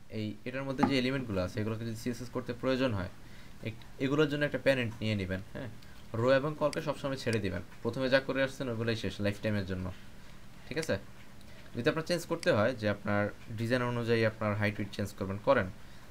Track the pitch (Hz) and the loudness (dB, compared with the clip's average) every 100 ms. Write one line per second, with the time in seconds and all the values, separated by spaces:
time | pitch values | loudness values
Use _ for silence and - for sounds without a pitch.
0 | - 110 107 104 127 131 139 131 139 135 | -8 -4 -4 -4 -6 -4 -2 2 4 4
1 | 123 135 117 95 90 107 107 110 113 113 | 4 2 0 0 0 0 -2 -2 -4 -4
2 | 123 117 127 135 113 117 131 127 131 101 | -4 -4 -4 -6 -4 -2 2 4 2 2
3 | 87 - - - - - 113 110 - - | -2 -8 -12 -12 -12 -8 -8 -8 -10 -2
4 | 131 143 151 147 147 135 135 135 117 113 | 2 4 2 2 0 2 4 4 2 0
5 | 110 104 92 95 101 - 117 - - - | 0 0 0 -2 -4 -8 -8 -10 -14 -14
6 | - 110 123 135 147 151 147 - 151 131 | -6 2 6 6 4 0 0 0 -2 -2
7 | 143 135 123 113 98 90 - - 117 135 | -2 -2 0 2 2 -2 -6 -6 -2 0
8 | 131 131 131 131 135 - 131 113 117 110 | 4 4 4 0 0 0 -4 -2 0 0
9 | 95 - 101 101 110 104 92 92 92 - | -2 0 0 0 0 0 0 -2 -4 -6
10 | - - - - - - - 156 156 98 | -12 -14 -14 -12 -12 -12 -6 -2 0 0
11 | - - - - - - - 117 143 151 | -2 -14 -14 -14 -14 -12 -8 0 2 2
12 | 156 175 - 160 180 120 113 123 104 101 | 2 0 0 0 4 6 6 4 0 0
13 | 107 104 104 - - 110 113 127 123 120 | 2 2 2 -2 -8 -4 2 2 2 0
14 | 117 117 110 107 107 101 104 104 101 - | 2 4 4 2 0 2 2 0 -4 -4
15 | 98 - 98 98 135 131 92 - - - | -4 -2 -4 0 4 4 4 -4 -12 -14
16 | - | -14